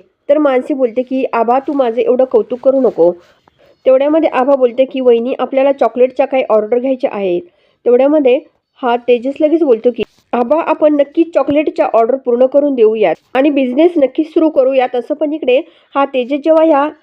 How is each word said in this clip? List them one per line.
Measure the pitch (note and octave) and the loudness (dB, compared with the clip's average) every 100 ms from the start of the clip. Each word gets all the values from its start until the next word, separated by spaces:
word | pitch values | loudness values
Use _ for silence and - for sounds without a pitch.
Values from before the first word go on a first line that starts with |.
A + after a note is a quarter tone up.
| - _ - | -6 _ -2
तर | D4 | 0
मानसी | C#4+ B3+ B3+ | 2 0 -2
बोलते | C#4 A#3+ A#3+ | -2 -2 -2
की, | B3 C4 B3+ | -4 -4 -4
"आबा, | A#3 A3+ C4 | -2 0 -2
तू | C4+ | -2
माझं | C#4+ B3 A#3 | -2 -2 -2
एवढं | - B3+ | 0 0
कौतुक | C4 A3+ G#3 B3 | 0 0 -2 -4
करू | C4+ C4+ | 0 0
नको." | A#3 E3+ E3+ F3 _ _ _ _ _ _ C4 | 0 2 0 0 _ _ _ _ _ _ 0
तेवढ्यामध्ये | C4 C#4+ D#4+ D#4+ | 2 2 0 0
आबा | - B3+ | 0 0
बोलते | C#4 B3+ A#3+ | 2 0 0
की, | C4 C4+ | -2 0
"वहिनी, | B3 A#3 A#3+ - | 2 2 0 -6
आपल्याला | B3+ C4+ C#4 | -4 0 0
चॉकलेटच्या | C4+ A#3 A#3+ B3+ - C#4 | 0 -2 0 0 0 -2
काही | C4 - | -2 0
ऑर्डर | G#3+ G#3+ A#3+ | 0 0 -2
घ्यायच्या | C4 B3+ - | -2 -4 -4
आहेत." | G#3 F#3+ F3 - _ _ _ | -4 -4 -4 -6 _ _ _
तेवढ्यामध्ये | A#3+ B3 C#4 D#4 C4 C4+ - _ _ _ | 0 2 2 2 2 0 -4 _ _ _
हा | B3 A#3+ | -4 -2
तेजस | A#3+ B3 B3+ C#4 | 0 -2 -2 -2
लगेच | D4+ D#4+ | 0 0
बोलतो | D4+ A3 B3 | 0 0 0
की, | A#3 - _ _ | -2 -6 _ _
"आबा, | B3 A#3+ D#4 | -4 -2 -2
आपण | D#4+ E4 D4+ | -2 0 0
नक्कीच | D4 C#4+ E4 E4 | 0 -2 -2 -2
चॉकलेटच्या | D4+ C4+ D4 D#4 D#4 C#4 | -2 -2 -2 -2 -2 0
ऑर्डर | A3+ A#3 C4+ | 0 0 -2
पूर्ण | B3+ A#3+ B3+ | -2 0 2
करून | C#4+ D4 | 2 0
देऊयात | C4 G#3+ A3 F#3+ - _ | 2 2 2 0 -2 _
आणि | C4 D4+ | -2 0
बिझनेस | C#4 B3+ B3 E4+ E4+ | 0 -2 2 0 2
नक्कीच | B3+ - D#4 | -2 -2 -4
सुरू | F#4 D#4+ | 0 0
करूयात." | D4 B3+ C4+ B3 B3 | 2 0 0 -2 -4
असं | A#3 | -6
पण | D4 D4+ | -4 -4
इकडे | D#4 C4 B3+ E4 _ _ | -4 0 0 -2 _ _
हा | C#4 | -4
तेजस | C#4 C4+ A#3+ C#4+ | -2 -2 -4 -2
जेव्हा | D#4+ D#4+ | 0 2
ह्या | D#4+ C#4+ D4 - | 4 2 0 -6